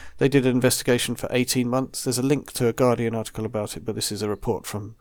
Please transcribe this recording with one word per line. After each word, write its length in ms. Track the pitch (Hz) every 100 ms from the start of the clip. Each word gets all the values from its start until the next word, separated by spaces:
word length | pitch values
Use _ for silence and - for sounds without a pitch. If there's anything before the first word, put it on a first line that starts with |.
| - -
They 100 | 135
did 160 | 139
an 80 | 127
investigation 600 | 123 123 - - 123 -
for 140 | 120 -
eighteen 360 | 123 127 131 120
months. 360 | 127 131 -
There's 140 | 131 120
a 40 |
link 300 | 131 143 -
to 160 | - 120
a 40 |
Guardian 400 | 113 127 117 117
article 320 | 113 110 - 110
about 300 | 107 104 -
it, 80 |
but 100 | 110
this 180 | 110 -
is 80 | 104
a 60 | 104
report 380 | 104 - 101 -
from, 300 | 104 101 113